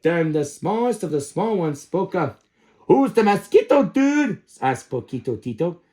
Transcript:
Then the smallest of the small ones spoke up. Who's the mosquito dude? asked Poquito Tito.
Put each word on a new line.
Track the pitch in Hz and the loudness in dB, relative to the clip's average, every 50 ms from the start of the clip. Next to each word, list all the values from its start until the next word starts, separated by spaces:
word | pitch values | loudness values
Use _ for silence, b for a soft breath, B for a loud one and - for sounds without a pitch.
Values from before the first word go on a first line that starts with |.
Then | _ 160 170 170 165 160 | _ 0 0 2 0 0
the | 151 156 147 | 0 -2 -2
smallest | 143 - - - 160 202 220 240 247 233 - | -4 -6 -8 -6 -4 -2 -2 0 -2 -2 -2
of | - 165 | -4 -4
the | 147 151 | -4 -4
small | 139 - - - 190 220 226 | -6 -4 -6 -4 -4 -2 -2
ones | 196 170 156 147 139 | -2 -2 -2 -4 -6
spoke | - - _ 175 190 - - | -10 -6 _ -4 -4 -2 -2
up. | 185 165 139 107 _ _ b b b b b b b b | -2 -4 -4 -6 _ _ b b b b b b b b
Who's | b - 247 277 262 170 | b 4 4 4 2 2
the | - 220 | 2 4
mosquito | 208 202 190 - - - 381 508 - 277 285 | 4 2 2 0 4 4 4 4 6 4 4
dude? | 269 180 - - 269 277 285 294 294 262 196 - _ _ _ - | 4 2 2 2 2 2 2 2 0 0 -2 -6 _ _ _ -6
asked | - 131 131 127 - _ | -4 -2 -2 -2 -6 _
Poquito | - 127 117 - - 131 113 - 120 104 | -8 -8 -8 -6 -10 -8 -6 -6 -6 -6
Tito. | - 127 120 107 156 170 175 170 _ _ | -6 -10 -6 -4 -4 -4 -4 -8 _ _